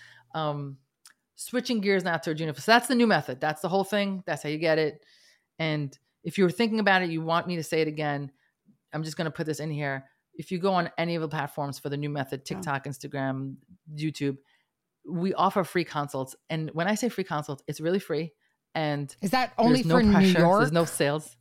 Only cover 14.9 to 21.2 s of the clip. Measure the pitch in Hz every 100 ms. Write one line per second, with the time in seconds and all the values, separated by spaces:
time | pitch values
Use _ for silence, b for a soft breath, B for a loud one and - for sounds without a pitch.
14.9 | _ - 170 190 - 185 202 165 180 160
15.9 | 151 139 135 131 - - 160 156 156 180
16.9 | 214 233 - 185 151 147 139 - 147 160
17.9 | 190 - 151 165 - _ _ _ 160 151
18.9 | 143 139 - 190 254 247 - 233 254 165
19.9 | 165 214 196 190 175 170 202 226 165 160
20.9 | - 143 151